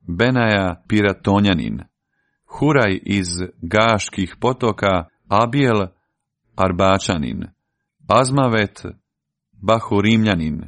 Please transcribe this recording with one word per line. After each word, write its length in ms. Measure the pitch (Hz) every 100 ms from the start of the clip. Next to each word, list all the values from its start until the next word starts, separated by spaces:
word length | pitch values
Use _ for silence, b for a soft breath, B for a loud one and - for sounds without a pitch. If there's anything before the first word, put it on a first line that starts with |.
Benaja 800 | - 87 120 131 113 104 95 85 _
Piratonjanin, 920 | 104 101 95 - 101 104 87 57 55 - _ _ _ _ _ _ -
Huraj 420 | 143 139 110 95
iz 260 | - 101 90 87 90 -
Gaških 760 | 85 107 113 107 - - 95 -
potoka, 680 | 117 127 120 98 101 92 80 _ _
Abiel 580 | 101 120 139 135 110 92 _ _ _ _ _ _ -
Arbačanin, 880 | 95 87 95 95 - 90 65 - 82 _ _ _ _ _ -
Azmavet 760 | 110 131 139 131 113 101 - - - _ _ _ _ _
Bahurimljanin 1120 | _ 95 113 - 101 104 113 110 92 78 76